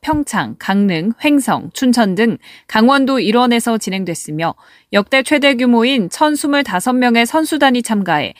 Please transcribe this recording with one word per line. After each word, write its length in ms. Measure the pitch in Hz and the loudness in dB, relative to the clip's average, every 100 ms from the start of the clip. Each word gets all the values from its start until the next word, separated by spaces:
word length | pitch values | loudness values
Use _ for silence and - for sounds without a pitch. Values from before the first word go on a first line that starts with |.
평창, 540 | - 302 285 208 120 - | -2 -4 -2 -4 -6 -8
강릉, 540 | - 196 202 165 180 226 | -2 0 2 0 -2 -2
횡성, 460 | 302 294 254 151 170 | 0 0 0 -2 -4
춘천 420 | - 254 247 208 | -2 0 2 2
등 220 | 185 226 180 - - _ | 2 0 -2 -8 -20 _
강원도 540 | 214 233 277 262 269 | 2 4 4 2 0
일원에서 580 | 233 233 247 233 233 226 | 0 2 2 0 0 -4
진행됐으며, 760 | - 190 180 165 - 151 165 - _ _ _ | -4 -6 -6 -8 -8 -6 -6 -6 _ _ _
역대 300 | 202 202 269 | -2 0 0
최대 320 | 247 294 277 | 2 2 2
규모인 560 | 247 247 233 233 277 175 | 2 2 2 2 0 -2
천스물다섯 840 | - 302 294 302 285 277 180 240 | -2 0 0 -2 -2 -2 -4 -2
명의 300 | 254 247 233 | 0 2 2
선수단이 560 | 233 320 311 311 277 247 | 2 0 -2 0 2 2
참가해 540 | 233 214 185 160 120 - | -2 -4 0 -2 -2 -8